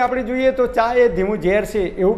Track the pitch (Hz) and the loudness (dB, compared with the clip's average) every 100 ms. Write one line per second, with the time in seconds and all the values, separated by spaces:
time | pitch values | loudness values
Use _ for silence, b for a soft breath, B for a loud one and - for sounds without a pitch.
0 | 247 254 220 254 262 262 240 247 233 247 | 0 -2 -4 0 0 2 0 0 0 4
1 | 240 175 190 214 170 208 196 214 175 190 | 2 2 -2 -2 0 0 0 -4 -4 0
2 | 214 | 0